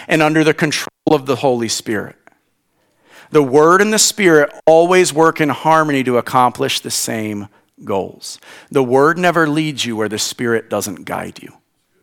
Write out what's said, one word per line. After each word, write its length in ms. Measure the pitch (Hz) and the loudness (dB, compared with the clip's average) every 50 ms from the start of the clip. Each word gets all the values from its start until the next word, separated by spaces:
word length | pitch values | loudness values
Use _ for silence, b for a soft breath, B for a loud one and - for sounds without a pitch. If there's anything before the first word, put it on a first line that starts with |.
| B | B
and 160 | B 170 156 | B 0 2
under 200 | 156 156 160 160 151 | 2 2 2 2 2
the 100 | 156 151 | 2 2
control 340 | - 170 151 - - - - - _ _ | 0 -2 -2 -2 -4 -4 -4 -6 _ _
of 200 | - 156 143 131 | 0 0 0 0
the 100 | 135 131 | -2 -4
Holy 320 | 113 147 135 123 120 117 107 | -2 0 -2 0 0 -2 -4
Spirit. 480 | - - - 117 110 98 90 76 - _ _ - _ _ _ _ _ _ _ _ _ b b b b b b b b b b b | -6 -8 -6 -6 -6 -6 -6 -10 -16 _ _ -20 _ _ _ _ _ _ _ _ _ b b b b b b b b b b b
The 120 | - 151 143 | 2 2 2
Word 360 | 127 123 151 151 165 180 190 | 4 4 4 6 6 4 4
and 120 | 208 214 | 2 2
the 60 | 220 208 | 2 0
Spirit 520 | - - - - 202 170 160 151 143 - - - - | 0 0 0 0 2 4 4 4 2 0 -4 -2 2
always 460 | 156 160 165 170 175 185 185 180 147 | 4 4 4 4 4 4 2 2 2
work 280 | 143 151 160 160 156 - | 2 2 2 2 2 0
in 100 | 156 143 | -2 -2
harmony 520 | 123 - - 156 160 160 156 151 143 135 | -2 -2 0 2 2 2 2 0 -2 -2
to 160 | 123 127 123 120 | -2 0 -2 -2
accomplish 640 | - - - 127 123 123 - - 135 131 - - | -2 0 0 2 2 2 0 -2 -4 -4 -4 -6
the 100 | - 123 | -6 -8
same 580 | - - - 120 117 110 107 107 107 101 101 - _ _ _ _ _ _ - | -8 -6 -6 -6 -6 -6 -6 -8 -8 -10 -12 -14 _ _ _ _ _ _ -10
goals. 560 | - 101 95 92 - - - - - - - B B B B B B | -6 -4 -4 -4 -6 -12 -16 -18 -18 -18 -18 B B B B B B
The 100 | - 143 | -2 -2
Word 360 | 131 120 127 135 143 160 165 175 | 0 2 2 2 2 2 2 2
never 300 | 180 175 156 165 160 147 | 0 0 2 2 0 0
leads 360 | 147 160 156 156 143 113 117 | 0 -2 -2 -4 -4 -6 -6
you 100 | 120 113 | -6 -4
where 140 | 107 110 104 | -4 -4 -4
the 100 | 107 104 | -4 -6
Spirit 500 | - - - - 127 117 117 110 - - | -8 -8 -8 -6 -2 -2 -2 -2 -4 -4
doesn't 360 | 110 104 95 104 87 - - | -6 -6 -4 -6 -10 -12 -10
guide 360 | - - 90 87 92 - - | -10 -10 -8 -10 -12 -14 -18
you. 120 | - 73 - _ _ _ _ _ _ _ _ _ | -20 -20 -20 _ _ _ _ _ _ _ _ _